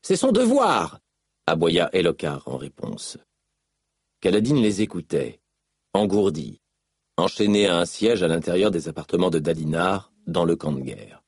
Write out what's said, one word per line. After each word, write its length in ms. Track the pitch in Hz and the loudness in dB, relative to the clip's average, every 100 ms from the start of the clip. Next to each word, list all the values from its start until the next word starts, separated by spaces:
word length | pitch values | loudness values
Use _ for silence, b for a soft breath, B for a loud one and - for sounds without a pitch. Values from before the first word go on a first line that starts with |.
« 0 | |
C'est 120 | - 185 | -2 0
son 160 | 262 | 2
devoir », 640 | 220 240 277 226 120 82 - _ _ _ _ - | 4 4 4 4 2 -2 -8 _ _ _ _ -2
aboya 420 | 80 82 85 85 | 2 2 2 2
Elhokar 560 | 95 85 - 80 69 - | 2 0 -2 -6 -8 -10
en 80 | 65 | -12
réponse. 600 | 69 _ - - - - _ _ _ _ _ _ _ _ _ _ | -12 _ -12 -12 -14 -16 _ _ _ _ _ _ _ _ _ _
Kaladin 400 | 95 104 113 147 | 2 2 2 2
les 220 | 107 98 | 2 0
écoutait, 580 | 107 90 80 78 62 - _ _ _ _ _ | -4 -4 -4 -4 -4 -10 _ _ _ _ _
engourdi, 680 | 98 104 101 98 76 60 - _ _ _ _ _ - | -2 2 2 0 -2 -10 -16 _ _ _ _ _ -2
enchaîné 520 | 92 - 104 104 98 | -2 0 2 4 4
à 100 | 85 | 2
un 80 | 87 | 0
siège 380 | - 110 113 | 0 0 2
à 20 | 87 | 2
l'intérieur 460 | 82 - 90 104 | 0 0 2 2
des 160 | 87 80 | 0 -6
appartements 420 | 80 - 90 90 | -10 -4 0 0
de 80 | 82 | 0
Dalinar, 760 | 76 80 78 78 90 98 - _ - | -2 -4 -2 -2 0 -2 -6 _ -6
dans 180 | 87 | -2
le 120 | 85 85 | 0 0
camp 160 | 76 | -2
de 80 | 69 | -6
guerre. 420 | 65 - - - | -8 -12 -18 -20